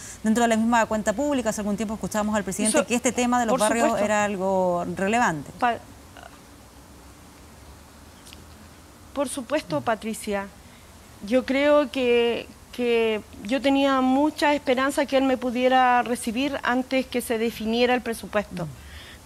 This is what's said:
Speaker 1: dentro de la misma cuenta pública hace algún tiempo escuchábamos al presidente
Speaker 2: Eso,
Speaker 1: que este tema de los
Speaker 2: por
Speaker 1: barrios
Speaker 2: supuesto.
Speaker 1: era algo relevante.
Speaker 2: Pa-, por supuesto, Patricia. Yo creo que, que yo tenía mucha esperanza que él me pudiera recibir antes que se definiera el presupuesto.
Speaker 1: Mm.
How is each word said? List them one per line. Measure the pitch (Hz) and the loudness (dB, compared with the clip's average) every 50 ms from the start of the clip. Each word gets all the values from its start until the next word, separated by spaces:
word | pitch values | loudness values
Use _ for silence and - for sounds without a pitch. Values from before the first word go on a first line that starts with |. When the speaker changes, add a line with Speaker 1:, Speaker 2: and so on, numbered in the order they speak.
| - - - - - | -12 -16 -12 -4 0
Speaker 1:
dentro | 214 220 233 240 | 0 2 4 4
de | 233 | 4
la | 226 | 2
misma | 220 226 226 240 233 220 | 2 2 2 4 2 2
cuenta | - 220 220 202 220 196 | 2 0 -2 -2 -2 -2
pública | 208 285 294 294 254 226 220 | 0 0 0 0 0 0 -2
hace | 208 - | -2 -2
algún | 208 208 202 | -2 -4 -2
tiempo | 190 226 202 220 | -2 -2 -4 -4
escuchábamos | 202 - 180 - 214 208 214 214 | -6 -6 -4 -2 -2 -2 0 0
al | 214 190 | -2 -2
presidente | 196 185 - 214 214 208 220 | -2 -4 -2 -2 0 2 2
Speaker 2:
Eso, | - | 2
Speaker 1:
que | - 233 | 0 0
este | 240 - 254 - | 0 0 0 0
tema | - 247 240 247 247 | 0 0 2 2 2
de | 240 | 2
los | 220 208 | 2 2
Speaker 2:
por | - | 2
Speaker 1:
barrios | 208 214 226 233 233 | 2 2 2 2 2
Speaker 2:
supuesto. | - 226 196 208 | 2 2 2 0
Speaker 1:
era | 208 214 208 208 | 0 2 2 0
algo | 202 208 185 185 190 190 190 185 180 175 175 175 175 175 | 0 -2 -2 -2 0 0 2 2 2 0 -2 -2 -4 -4
relevante. | 180 190 196 220 240 247 202 165 147 131 - - - | -2 -2 0 2 2 2 2 0 -2 -6 -10 -6 -2
Speaker 2:
Pa-, | 262 240 233 - - - - - - - - - - - - - - - - - - - - - - - - - - - - - - - - - - - - - - - - - - - - - - - - - - - - - - - - - - - - - - - - - - - - | -2 -2 -2 -2 -6 -14 -20 -20 -20 -20 -20 -20 -20 -20 -20 -20 -20 -20 -20 -20 -20 -20 -20 -20 -20 -20 -20 -20 -20 -20 -20 -20 -20 -20 -20 -20 -20 -20 -20 -20 -20 -20 -20 -20 -20 -20 -20 -20 -20 -20 -20 -20 -20 -20 -20 -20 -20 -20 -20 -20 -20 -20 -20 -20 -20 -20 -20 -20 -20 -10 -6
por | 269 285 262 | -4 -4 -4
supuesto, | - 285 240 - 277 311 - - 302 285 226 | -6 -8 -6 -4 -4 -4 -2 -2 -4 -4 -2
Patricia. | 240 226 208 - 220 220 - - 220 202 196 196 196 - - - - - - - - - - - - - - - | -2 -2 -2 -4 -6 -8 -6 -6 -6 -4 -4 -6 -8 -12 -20 -20 -20 -20 -20 -20 -20 -20 -20 -20 -20 -20 -14 -4
Yo | 196 233 254 254 | 0 0 2 2
creo | - 262 269 285 294 294 294 294 233 | 2 0 2 4 6 6 6 4 2
que, | - 277 254 240 240 240 233 233 233 - - - - - - - - | 0 0 2 2 4 4 4 2 0 -2 -6 -10 -14 -20 -20 -14 -8
que | - 247 240 233 226 226 226 220 214 - - - - - | -4 0 2 2 2 2 2 0 -2 -6 -10 -14 -12 -6
yo | 202 254 277 | -2 -2 0
tenía | - 277 269 277 277 269 269 262 | 2 2 4 4 4 4 4 4
mucha | 254 262 262 269 294 311 302 - 330 294 294 | 4 4 4 4 4 2 2 2 2 2 2
esperanza | 285 - 294 254 247 262 269 277 311 285 | 2 2 0 0 2 0 0 0 0 0
que | - 277 262 | 2 2 2
él | 269 | 2
me | 269 254 | 2 2
pudiera | 220 233 254 220 247 254 254 254 262 254 247 247 247 233 | 0 -2 -2 0 2 2 4 6 6 6 6 4 4 2
recibir | 220 247 240 - 240 208 240 269 294 277 - - | 0 -2 -4 -4 -4 -2 -2 -2 -2 -2 -4 -2
antes | - 247 254 254 254 269 262 254 | 0 0 0 0 0 0 0 0
que | 262 - 247 | 0 -2 -4
se | 240 - 240 | -2 -2 -2
definiera | 220 226 233 214 - 214 220 226 240 247 240 254 | 0 0 -2 -4 -4 -4 -2 0 2 2 2 2
el | 247 | 0
presupuesto. | 214 240 226 - - 180 - 208 196 - 185 180 175 | -2 -4 -6 -8 -8 -6 -4 -4 -4 -4 -6 -8 -8
Speaker 1:
Mm. | 151 127 - - - - - - - - - - | -8 -10 -12 -16 -18 -18 -18 -18 -18 -18 -8 -4